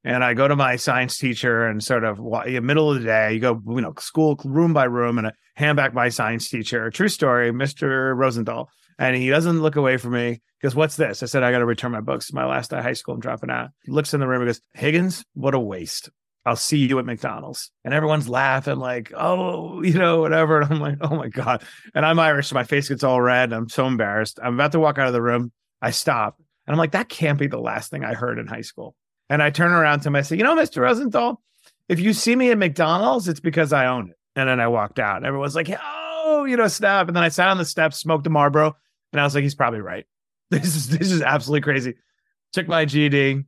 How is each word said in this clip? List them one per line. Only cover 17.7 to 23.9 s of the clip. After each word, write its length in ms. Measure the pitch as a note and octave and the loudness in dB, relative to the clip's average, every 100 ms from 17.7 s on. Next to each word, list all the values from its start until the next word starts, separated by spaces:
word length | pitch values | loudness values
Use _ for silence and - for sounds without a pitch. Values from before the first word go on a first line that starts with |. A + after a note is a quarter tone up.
| _ | _
And 80 | B2+ | -2
everyone's 360 | C#3+ D3+ D3+ B2 | 0 2 0 0
laughing, 480 | B2 C3+ C3 C#3+ C3+ | 0 2 0 -2 -4
like, 360 | B2+ B2 A2 | -4 -6 -8
"Oh, 680 | - E3 F#3 F#3 F3+ E3 F3+ | -4 -2 0 -2 -6 -8 -2
you 120 | F3+ | 2
know, 260 | E3 F3 E3 | 4 4 2
whatever." 400 | D#3 D#3+ D#3+ D#3 | 2 2 4 4
And 120 | D3 | 2
I'm 80 | D#3 | 0
like, 180 | D3 C#3+ | -2 -4
"Oh 160 | D3+ D#3 | -2 -2
my 120 | B2+ | -4
God." 360 | C3+ A#2+ A#2+ - - - | -4 -2 -2 -4 -20 -6
And 120 | C3+ D#3 | 0 2
I'm 140 | E3 | 4
Irish, 260 | D#3+ C#3+ C#3 | 4 2 0
so 80 | |
my 100 | C3+ | -4
face 240 | A#2 C#3+ C#3 | 0 -2 -2
gets 140 | C3+ | -2
all 180 | C3+ B2+ | 2 4
red. 320 | B2 B2 B2+ | 4 4 2
I'm 160 | A2+ A#2 | -2 -4
so 180 | - | -2
embarrassed. 520 | C3 | 0